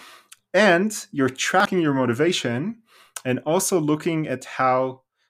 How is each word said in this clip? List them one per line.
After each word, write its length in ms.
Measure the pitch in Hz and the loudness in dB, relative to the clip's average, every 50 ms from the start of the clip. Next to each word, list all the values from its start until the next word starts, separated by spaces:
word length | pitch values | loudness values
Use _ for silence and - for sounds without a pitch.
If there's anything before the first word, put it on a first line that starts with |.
| - - - - _ _ - _ _ _ - | -20 -20 -20 -20 _ _ -20 _ _ _ 2
and 540 | 185 214 202 170 170 202 214 - - - - | 4 4 6 4 4 2 0 -4 -8 -12 -8
you're 180 | - 139 135 127 | -2 0 0 0
tracking 500 | 131 - - - - 185 202 - 190 180 | 0 -2 -4 0 2 2 2 2 2 0
your 120 | 160 147 135 | 0 2 2
motivation 880 | 131 127 120 117 123 156 175 175 - - 120 117 127 160 220 233 - _ _ _ _ _ _ _ - - | 2 2 0 2 2 0 0 0 -2 -2 -4 -4 -4 -4 -6 -8 -12 _ _ _ _ _ _ _ -8 -4
and 160 | 127 127 - - | -4 -4 -2 -2
also 340 | 151 165 190 180 - 196 170 | -2 0 0 0 0 0 0
looking 480 | 151 147 151 151 - 175 160 156 156 | 0 0 -2 -2 -2 -2 -2 -2 -2
at 160 | - 127 127 - | -4 -6 -8 -8
how 580 | - - - 131 127 127 127 131 131 127 - _ _ _ _ _ | -10 -4 0 0 2 2 2 0 -2 -6 -10 _ _ _ _ _